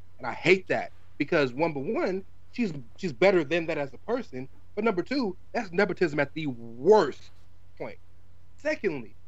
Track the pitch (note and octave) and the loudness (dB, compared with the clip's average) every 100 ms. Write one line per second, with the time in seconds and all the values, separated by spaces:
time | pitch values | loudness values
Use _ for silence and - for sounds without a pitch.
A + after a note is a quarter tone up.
0 | - - B2 A2 D3+ F#3+ - B2 F2+ - | -12 -8 -6 0 6 4 4 -2 -2 -8
1 | - - D3 E3+ C3+ A#2+ E3 C#3+ C#3+ B3+ | -10 -4 2 4 4 2 0 0 -2 0
2 | D4 F#3 F#3+ - - - A3 D3 - - | 0 -2 -6 -12 -10 -2 -2 -2 -8 -6
3 | F#3 B2 F#3+ F#3 C#3 E3+ D#3+ D3+ C#3+ - | -4 6 6 6 4 0 0 -2 -4 -6
4 | - B3 - B2+ C3+ - - - A3+ F3+ | -4 -2 -2 -8 -8 -10 -10 0 0 2
5 | - C#4 A3 - - G#3+ G3+ E3+ G3+ F3 | 0 0 0 -2 -6 -4 -2 2 2 4
6 | F3 D3+ C#3 D#3+ D#3 A#2+ A#2 A#2 D3 G#3+ | 2 2 0 0 -4 -4 -8 0 6 8
7 | D3 - - - - - - - C3+ F2+ | 8 0 -10 -10 -12 -12 -12 -8 -8 -8
8 | - - - - - - C#4+ D4+ G3+ D3 | -10 -12 -12 -12 -12 -6 -2 0 0 -2
9 | A2+ - | -6 -10